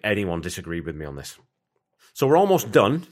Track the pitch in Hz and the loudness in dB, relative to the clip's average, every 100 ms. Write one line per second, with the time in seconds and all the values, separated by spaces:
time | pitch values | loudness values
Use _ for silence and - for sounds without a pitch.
0 | 104 104 98 85 87 87 85 85 82 76 | -4 -2 -2 -4 -6 -10 -8 -8 -8 -10
1 | 76 69 67 - _ _ _ _ _ _ | -12 -12 -14 -20 _ _ _ _ _ _
2 | _ - 135 160 196 180 117 135 104 156 | _ -4 2 4 4 2 4 4 4 2
3 | - | -6